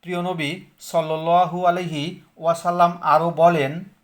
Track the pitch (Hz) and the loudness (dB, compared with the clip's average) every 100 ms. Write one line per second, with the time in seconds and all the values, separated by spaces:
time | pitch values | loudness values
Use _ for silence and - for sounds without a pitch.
0 | 170 180 175 175 143 180 - _ - 170 | -8 -6 -4 -4 -6 -6 -14 _ -6 -4
1 | 160 156 165 175 175 175 180 175 175 151 | -2 -4 2 2 2 0 0 0 -4 -6
2 | 147 175 _ _ 165 165 180 175 175 175 | -8 -10 _ _ -4 -2 -2 2 2 2
3 | 156 151 170 156 165 170 135 160 196 _ | 2 2 2 4 4 4 -2 -6 -14 _